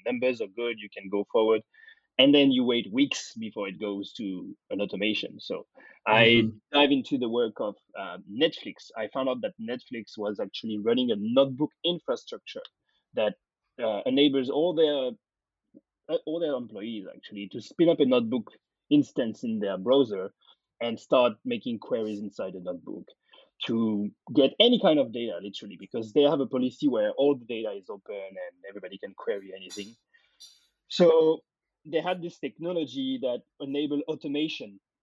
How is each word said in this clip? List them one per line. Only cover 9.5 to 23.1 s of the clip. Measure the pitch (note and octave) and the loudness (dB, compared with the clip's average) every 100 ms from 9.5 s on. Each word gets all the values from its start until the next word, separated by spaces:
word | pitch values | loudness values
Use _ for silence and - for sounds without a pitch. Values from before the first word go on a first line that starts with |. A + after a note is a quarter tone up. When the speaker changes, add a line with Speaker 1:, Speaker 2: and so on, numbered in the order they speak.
| - | -8
Speaker 1:
Netflix | A2+ B2 - A#2 G#2 - | -8 -10 -10 -12 -12 -8
was | G#2 G#2 | -6 -4
actually | G2+ - A2+ G#2+ | -6 -8 -6 -4
running | G#2 A#2+ B2 | 0 0 0
a | G2+ | -2
notebook | G#2+ B2+ C#3 B2+ D3+ - E3+ | 0 2 2 0 -6 -4 -6
infrastructure | F3 - A#2+ - G#2+ - - - _ _ _ _ | -6 -6 -8 -8 -16 -14 -16 -16 _ _ _ _
that, | A#2+ G#2+ G2+ _ _ _ - | -2 -2 -2 _ _ _ -6
uh, | A2+ G#2 - | -2 -2 0
enables | C3+ D3 C3+ B2+ | 4 4 4 0
all | C#3 E3+ D#3+ | 0 0 2
their, | D#3 C#3+ B2+ A2+ _ _ _ _ _ _ _ _ - | 2 2 -2 -8 _ _ _ _ _ _ _ _ -6
uh, | E3 - | -4 -4
all | E3 | -4
their | D#3+ | -2
employees | C3 A#2 A2 A#2 A2 F#2 - | -2 -6 -10 -8 -8 -10 -16
actually | - G#2 G2+ | -16 -12 -10
to | B2 | -10
spin | - - E3+ | -12 2 4
up | D#3 | 6
a | C3 | 6
notebook | B2 A2+ B2 - - _ _ _ | 4 4 -2 -4 -14 _ _ _
instance | D3 - - A#2 A2 | 4 4 0 -4 -4
in | A#2+ A2 | -6 -2
their | G2+ F#2+ | -2 -2
browser | G2+ C#3 A#2+ G2 G2 - _ _ _ _ | 2 4 4 0 -6 -10 _ _ _ _
and | A#2 A2+ | -6 -6
start | - C3+ A#2+ G#2+ C3 | 0 4 4 2 -6
making | A#2 B2 A2+ | -6 -4 -8
queries | - A#2 G#2+ G#2 | -4 -4 -2 -6
inside | G#2 - F#2+ | -8 -8 -8
the | F#2 | -8
notebook | F2+ E2+ E2 - - | -10 -10 -10 -14 -14